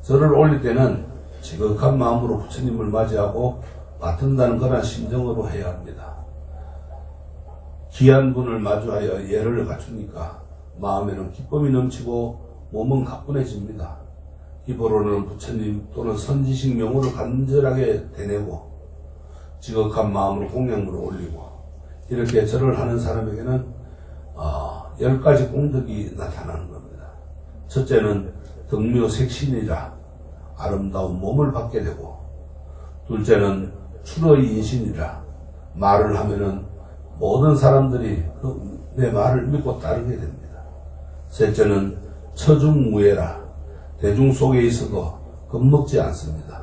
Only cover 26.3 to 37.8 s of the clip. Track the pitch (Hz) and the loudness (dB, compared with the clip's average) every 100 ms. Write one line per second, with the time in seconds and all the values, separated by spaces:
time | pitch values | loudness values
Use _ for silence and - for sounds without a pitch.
26.3 | - 78 - - - - - - - - | -8 -8 -8 -10 -12 -16 -16 -16 -18 -18
27.3 | - - - - 139 131 120 104 101 95 | -18 -18 -16 -4 -2 4 4 4 0 -2
28.3 | - - - - 104 113 120 110 - 131 | -12 -16 -16 -4 -2 2 4 2 2 0
29.3 | - 139 120 104 76 - - - - - | 0 -2 -2 -2 -4 -6 -14 -18 -18 -18
30.3 | - - - - 98 95 98 92 90 98 | -16 -16 -8 -4 -2 -2 -4 -4 -2 0
31.3 | 139 139 117 110 110 - - - - - | 2 2 0 -2 -4 -4 -6 -12 -14 -14
32.3 | - - - - - - - - 110 104 | -16 -16 -18 -18 -16 -16 -16 -6 -2 4
33.3 | 104 101 95 95 - - - - 160 160 | 6 6 2 -4 -10 -16 -16 -10 2 8
34.3 | 139 120 107 107 127 104 78 76 - - | 8 8 2 0 0 -2 -2 -4 -6 -14
35.3 | - - - - - 196 101 - 104 104 | -14 -16 -16 -14 0 4 6 6 2 0
36.3 | 101 98 98 - - - - - - - | -2 -2 -4 -8 -14 -16 -16 -16 -4 0
37.3 | 123 151 143 135 135 | 6 6 8 8 8